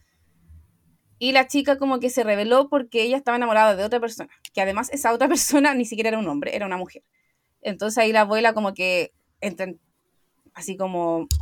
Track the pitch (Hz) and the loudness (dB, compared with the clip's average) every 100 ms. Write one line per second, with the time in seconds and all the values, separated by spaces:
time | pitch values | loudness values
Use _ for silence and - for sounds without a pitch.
0 | _ _ _ _ _ - _ _ _ _ | _ _ _ _ _ -20 _ _ _ _
1 | _ - 247 262 262 285 277 277 277 254 | _ -6 0 2 2 0 0 0 0 -2
2 | 247 254 220 202 214 254 285 285 240 233 | -2 0 0 0 2 2 4 0 -2 -2
3 | 233 269 247 240 240 214 214 190 208 240 | 0 0 0 0 2 4 4 4 0 -2
4 | 226 226 147 _ - - 190 202 - 277 | -4 -8 -16 _ -10 -4 -2 -2 -4 -2
5 | 233 233 269 311 - 285 285 262 233 214 | 0 2 2 2 2 2 2 0 -4 -4
6 | 220 220 208 285 - - 196 180 180 - | -2 -2 -4 -4 -4 -6 -4 -6 -8 -14
7 | _ _ _ _ _ _ - 180 214 226 | _ _ _ _ _ _ -8 -6 -2 2
8 | 220 220 208 214 226 220 202 190 185 180 | 4 4 4 4 2 2 -2 -2 -2 0
9 | 156 _ _ - 202 175 185 170 _ _ | -2 _ _ -10 -10 -8 -10 -12 _ _
10 | _ _ _ _ _ - 190 190 190 175 | _ _ _ _ _ -16 -12 -6 -4 -2
11 | 170 165 160 - | -2 -2 -2 2